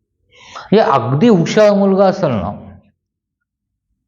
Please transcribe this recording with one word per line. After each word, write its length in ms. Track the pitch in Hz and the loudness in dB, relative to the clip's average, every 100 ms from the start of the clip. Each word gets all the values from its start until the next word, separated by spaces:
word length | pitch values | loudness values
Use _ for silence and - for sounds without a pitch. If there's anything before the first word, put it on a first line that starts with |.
| _ _ _ _ - - - | _ _ _ _ -20 -18 -2
म्हणजे 60 | 202 | 0
अगदी 500 | 214 135 117 139 240 | 2 0 -2 0 2
हुशार 460 | 185 160 220 208 | 2 0 2 2
मुलगा 320 | 202 196 190 190 | 2 0 2 0
असेल 240 | 180 151 | 0 -4
ना, 360 | 110 90 - - - _ _ _ _ _ _ _ _ _ _ _ _ | -4 -6 -12 -18 -20 _ _ _ _ _ _ _ _ _ _ _ _